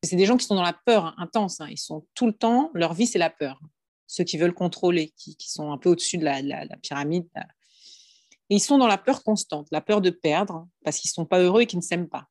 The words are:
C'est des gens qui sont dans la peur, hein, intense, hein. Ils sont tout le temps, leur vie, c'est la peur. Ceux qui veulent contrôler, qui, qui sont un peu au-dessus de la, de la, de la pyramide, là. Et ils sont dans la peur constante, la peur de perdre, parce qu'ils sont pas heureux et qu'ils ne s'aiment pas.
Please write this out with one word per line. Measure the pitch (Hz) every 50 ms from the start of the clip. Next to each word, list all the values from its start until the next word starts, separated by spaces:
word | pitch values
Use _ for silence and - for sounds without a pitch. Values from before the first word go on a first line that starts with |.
C'est | - - -
des | 180 196
gens | 196 247
qui | 247 -
sont | - 214
dans | 190
la | 180 175 170 _ _
peur, | - 233 208 170
hein, | 165 - -
intense, | 180 - - 226 208 185 - -
hein. | 156 147
Ils | - -
sont | - - 156 156 - _ _
tout | - 247
le | 226
temps, | 214 _ - 226 233 247 294 320 302
leur | 180 170 160
vie, | 170 170 240
c'est | 240 - 190
la | 170 160
peur. | - _ 151 135 135 135 156 - _ _ _ _ _ _ _
Ceux | _ - - 180
qui | 170 -
veulent | 151 165 175
contrôler, | 175 - 180 175 - - - 180 175 170 156 156 _
qui, | _ - - 156
qui | _ - -
sont | - - 151 147
un | 147 131
peu | - 180
au-dessus | 175 170 - - - 180
de | 156
la, | 147 139 135
de | 139 139
la, | 139 156 -
de | -
la | -
pyramide, | - - - 147 143 143 147 160 180 170 170 _
là. | - - _ _ _ _ _ _ _ _ - - _ _ _ _ _ _ _ _ _ _ _
Et | 202
ils | 208
sont | - - 285
dans | 277 254 233
la | 202 196
peur | - - 269 -
constante, | _ - 214 202 - _ - 147 147 _
la | - 156
peur | - - 208 208
de | 190 185
perdre, | 175 _ - 156 151 170 202 - 170 165 165 - _ _ _
parce | 156 151 -
qu'ils | - -
sont | - - 165
pas | - 190 185
heureux | 180 180 185 220
et | 240
qu'ils | 226 - 175
ne | 170
s'aiment | - 175 170 175 156
pas. | - - - _